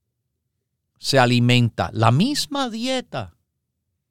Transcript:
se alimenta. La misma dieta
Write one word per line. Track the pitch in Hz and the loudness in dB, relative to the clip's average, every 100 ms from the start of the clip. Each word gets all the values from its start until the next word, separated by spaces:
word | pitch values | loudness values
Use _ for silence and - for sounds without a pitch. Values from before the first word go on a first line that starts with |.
| _ _ _ _ _ _ _ _ _ _ | _ _ _ _ _ _ _ _ _ _
se | - 135 | -2 2
alimenta. | 123 123 120 123 117 - 117 | 4 4 4 2 2 -2 -6
La | 110 110 | 0 2
misma | 127 240 285 - 285 254 | 2 0 -2 -6 -6 -6
dieta | 220 247 262 - 135 92 _ _ _ _ _ _ _ _ | -6 -6 -6 -6 -12 -12 _ _ _ _ _ _ _ _